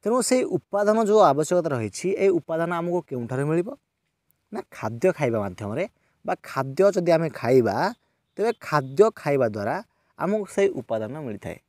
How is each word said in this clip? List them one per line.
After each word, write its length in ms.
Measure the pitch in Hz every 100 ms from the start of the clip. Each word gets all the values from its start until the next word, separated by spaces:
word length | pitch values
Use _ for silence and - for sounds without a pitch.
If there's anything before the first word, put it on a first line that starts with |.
ତେଣୁ 120 | 202 247 233
ସେଇ 140 | 254 - 170
ଉପାଦାନ 420 | _ 202 208 214
ଯେଉଁ 160 | 220 214 180
ଆବଶ୍ୟକତା 380 | 139 151 180 165 135
ରହିଛି, 300 | 107 - 175 196
ଏଇ 140 | 196 175
ଉପାଦାନ 320 | - 160 170 175
ଆମକୁ 180 | 175 175 165
କେଉଁଠାରୁ 360 | 131 117 127 143
ମିଳିବ? 220 | 165 185 277 _ _ _ _ _ _ _
ନା 80 | 214 - -
ଖାଦ୍ୟ 320 | 113 117 185
ଖାଇବା 260 | 175 139 113
ମାଧ୍ୟମରେ, 400 | 101 90 104 117 190 _ _ _
ବା 80 | - 185
ଖାଦ୍ୟ 420 | - - 135 135 190
ଯଦି 160 | 196 170
ଆମେ 160 | 165 165 -
ଖାଇବା, 340 | 117 131 110 104 175 240 _ _ _ -
ତେବେ 120 | 220 233 -
ଖାଦ୍ୟ 360 | 151 135 139 214 -
ଖାଇବା 260 | 151 143 120
ଦ୍ୱାରା 280 | 107 101 160 226 _ _ _
ଆମକୁ 260 | 156 214 196
ସେଇ 140 | - 196 143
ଉପାଦାନ 340 | 120 113 107 143
ମିଳିଥାଏ। 380 | 143 104 - 82